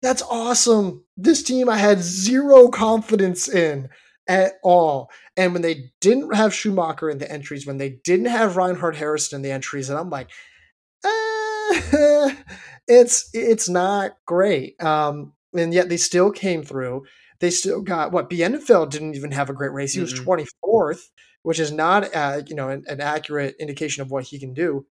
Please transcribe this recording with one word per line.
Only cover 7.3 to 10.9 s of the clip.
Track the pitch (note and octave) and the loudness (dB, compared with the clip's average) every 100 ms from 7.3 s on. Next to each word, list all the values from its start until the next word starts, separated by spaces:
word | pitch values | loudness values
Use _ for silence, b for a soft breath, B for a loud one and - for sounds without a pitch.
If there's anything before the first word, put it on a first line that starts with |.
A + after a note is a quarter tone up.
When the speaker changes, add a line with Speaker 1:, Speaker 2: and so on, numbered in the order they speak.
Speaker 1:
entries, | D3+ C#3+ D3 C#3+ | -12 -12 -12 -10
when | C#3 | -8
they | C#3 | -8
didn't | C3 - F#3 A#3+ | -8 0 0 0
have | A#3 A3 F3+ | 0 0 0
Reinhard | F#3 F3 E3+ D3+ | -2 -2 -4 -4
Harrison | D3+ D3+ - C#3+ | -4 -4 -4 -8
in | |
the | C3+ | -8
entries, | C3+ C3+ C#3+ C3+ | -8 -8 -10 -6
and | C#3+ | -8
I'm | F3+ | -8
like, | C#3+ B2+ B B B B B _ | -10 -12 B B B B B _